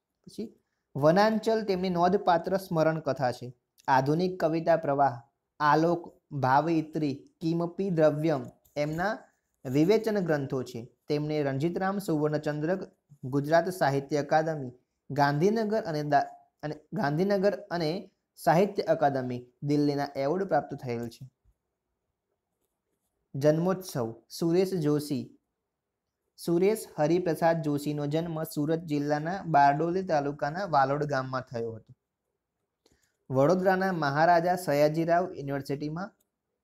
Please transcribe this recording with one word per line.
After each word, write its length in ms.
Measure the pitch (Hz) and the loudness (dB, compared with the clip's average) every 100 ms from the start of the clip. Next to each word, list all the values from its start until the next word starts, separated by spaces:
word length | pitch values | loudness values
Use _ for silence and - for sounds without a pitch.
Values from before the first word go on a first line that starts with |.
| _ _ - | _ _ -20
પછી 300 | - 220 - _ _ _ 143 | -14 -14 -16 _ _ _ 2
વનાંચલ 680 | 147 180 214 220 220 220 | 4 6 4 2 0 0
તેમની 260 | 196 185 190 | 0 -2 -2
નોંધપાત્ર 680 | 175 180 202 190 170 180 190 | 2 2 2 2 2 2 -4
સ્મરણ 420 | 190 165 156 160 | -2 0 2 0
કથા 320 | 147 131 127 | -4 -2 -2
છે. 240 | 117 123 - _ _ - | -4 -10 -18 _ _ 2
આધુનિક 520 | 135 135 160 180 180 | 2 4 2 0 0
કવિતા 380 | 165 165 165 160 | -2 0 2 2
પ્રવાહ, 440 | 143 139 135 123 - _ _ _ | 2 2 0 0 -12 _ _ _
આલોક, 600 | 151 156 165 170 - - _ | 2 4 4 0 -4 -20 _
ભાવયિત્રી, 840 | 147 127 139 165 165 151 165 151 127 - _ | -2 2 4 4 0 0 -2 -2 -4 -10 _
કિમપી 480 | 160 170 170 175 196 | -2 -2 -2 -4 -2
દ્રવ્યમ 560 | 165 156 147 160 143 120 - _ 147 | 4 4 4 0 0 -4 -14 _ -6
એમના 420 | 147 160 196 240 - _ _ _ 135 | -4 -2 -4 -6 -12 _ _ _ -4
વિવેચન 540 | 135 165 220 220 208 | 0 4 2 2 -2
ગ્રંથો 440 | 170 147 135 135 | 0 -2 -2 -6
છે. 280 | 123 120 123 _ - | -6 -12 -16 _ -4
તેમને 340 | 147 151 151 | -4 -2 -2
રણજીતરામ 540 | 139 135 165 175 190 202 | -2 -2 -2 -2 -2 -4
સુવર્ણચંદ્રક, 960 | 190 156 151 151 151 147 156 190 196 _ _ - | -2 0 0 -2 -4 -4 -4 -4 -6 _ _ -14
ગુજરાત 460 | 131 139 143 165 175 | -4 -4 2 2 2
સાહિત્ય 480 | 180 143 139 139 147 | 0 0 0 -2 -4
અકાદમી, 540 | 143 156 160 151 127 123 _ _ _ | 0 0 0 -4 -8 -14 _ _ _
ગાંધીનગર 720 | 139 143 143 185 226 208 220 | 0 2 2 2 2 0 -2
અને 200 | 165 151 | -4 -6
દા-, 240 | 147 143 139 - _ _ | 0 2 0 -6 _ _
અને 120 | 151 151 _ | -12 -12 _
ગાંધીનગર 680 | 165 143 151 196 202 202 - | -4 -2 0 0 2 2 0
અને 520 | - 175 156 180 - _ _ - | -6 -4 -4 -4 -10 _ _ -4
સાહિત્ય 480 | 170 160 202 202 | 2 4 2 0
અકાદમી, 640 | 160 156 143 135 127 123 123 _ | 0 2 2 0 -4 -8 -10 _
દિલ્હીના 440 | 143 147 147 143 139 135 | -2 2 2 0 -4 -4
એવોર્ડ 280 | 139 185 | -2 -2
પ્રાપ્ત 320 | 190 151 143 135 | 0 0 -2 -8
થયેલ 340 | 127 117 117 | -8 -6 -8
છે. 200 | - 131 _ _ _ _ _ _ _ _ _ _ _ _ _ _ _ _ _ _ _ _ 139 | -12 -20 _ _ _ _ _ _ _ _ _ _ _ _ _ _ _ _ _ _ _ _ 0
જન્મોત્સવ, 800 | 147 156 175 185 - 143 113 - _ | 2 2 2 -2 -4 -6 -6 -8 _
સુરેશ 440 | - 170 170 190 | -4 0 2 0
જોશી, 640 | 190 147 147 147 135 - _ _ _ _ _ _ _ _ _ _ - | 0 0 0 -2 -6 -6 _ _ _ _ _ _ _ _ _ _ -10
સુરેશ 500 | - 170 190 214 - - | -2 2 2 0 -6 -2
હરિપ્રસાદ 640 | 151 180 175 151 165 165 | 2 2 0 0 2 2
જોશીનો 460 | 151 143 151 147 147 | 0 -2 -2 -4 -2
જન્મ 360 | 156 170 160 | -2 -4 -6
સુરત 360 | 160 - 147 160 | -6 -4 -2 -2
જિલ્લાના 640 | 170 147 147 147 156 190 165 | -2 -4 0 -2 -2 -6 0
બારડોલી 580 | 147 143 147 170 185 | 6 6 4 0 -2
તાલુકાના 600 | 185 151 139 147 143 170 196 | -2 -2 -2 -4 -6 -6 0
વાલોડ 380 | 147 135 143 | 2 2 0
ગામમાં 380 | 151 135 131 131 | -2 -4 -4 -6
થયો 300 | - 120 117 | -6 -8 -8
હતો. 220 | 110 - - _ _ _ _ _ _ _ _ _ _ _ _ - | -10 -18 -20 _ _ _ _ _ _ _ _ _ _ _ _ -4
વડોદરાના 640 | 131 143 185 185 185 190 | 2 4 4 2 2 0
મહારાજા 640 | 180 143 143 165 175 180 180 | 0 -2 2 4 4 4 0
સયાજીરાવ 800 | 156 143 151 160 165 170 185 | 0 2 4 2 2 2 0
યુનિવર્સિટીમાં 760 | 180 143 139 139 143 151 160 202 - _ _ _ _ | -6 -6 -6 -6 -6 -6 -8 -10 -14 _ _ _ _